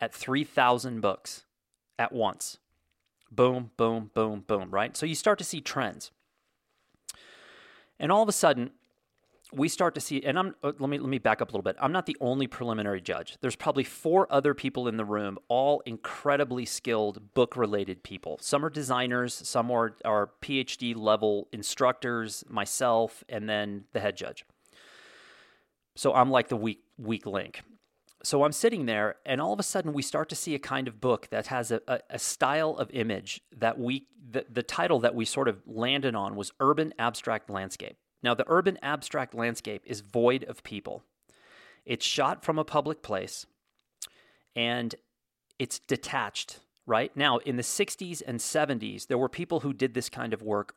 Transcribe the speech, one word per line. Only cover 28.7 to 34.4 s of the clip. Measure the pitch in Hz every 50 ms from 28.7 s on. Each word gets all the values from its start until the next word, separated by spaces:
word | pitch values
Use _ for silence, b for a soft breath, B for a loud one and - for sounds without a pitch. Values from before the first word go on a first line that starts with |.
| 233 196 143
there, | 117 113 107 104 104 - - _
and | - 135 127
all | 151 180 208
of | 208
a | 202
sudden | - - 190 175 160 147
we | 143 131
start | - - 151 156 -
to | -
see | - - 180 151
a | 139
kind | - - 135 135 131 127
of | 110 107
book | - 131 120 107 - -
that | - 113 107
has | - 135 127 120 110
a, | 120 110 -
a, | - 131 - - _
a | - 127
style | - - - - 151 131 139 156 160 156 -
of | - 131 110 -
image | 131 113 113 107 92 92 95 - - - _ -
that | 127 117 113 117 131
we, | 120 120 131 135 135 _ _ _ 160 123
the, | 110 131